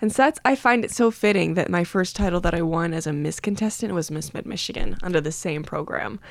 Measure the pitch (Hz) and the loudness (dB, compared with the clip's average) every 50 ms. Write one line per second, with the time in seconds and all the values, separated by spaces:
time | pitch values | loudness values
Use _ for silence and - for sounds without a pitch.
0 | - 214 - - 262 302 - - - 254 269 262 - 247 240 233 220 - - - | -2 0 4 4 4 4 4 2 2 0 0 2 4 2 2 4 2 -2 0 4
1 | 240 226 220 - - 208 202 190 160 165 160 180 156 - 180 175 175 - - 196 | 4 4 4 4 2 4 4 4 2 2 2 0 0 2 2 0 0 0 0 0
2 | 185 185 - - 208 190 175 180 180 170 165 170 170 160 165 165 165 170 165 160 | 0 0 0 0 0 2 2 2 2 2 2 2 0 0 0 0 0 0 -2 -2
3 | 156 156 151 147 147 156 160 - - 208 202 - 220 214 - - 233 208 190 170 | -4 -2 -2 -2 -2 -4 -4 -4 -4 -4 -2 0 -2 -2 -2 -2 -4 -2 -2 -2
4 | 160 - 156 151 151 - - - - - - 185 - - - - - - - - | -2 -2 -4 -8 -8 -8 -10 -10 -10 -8 -8 -6 -6 -6 -2 0 0 0 2 0
5 | - 180 180 160 147 151 165 - - 175 151 151 156 - - 151 151 - - - | -2 0 0 0 0 0 -6 -6 -4 -4 -4 -4 -6 -6 -6 -6 -6 -4 -4 -4
6 | - 104 107 202 - - | -4 -4 -8 -10 -14 -16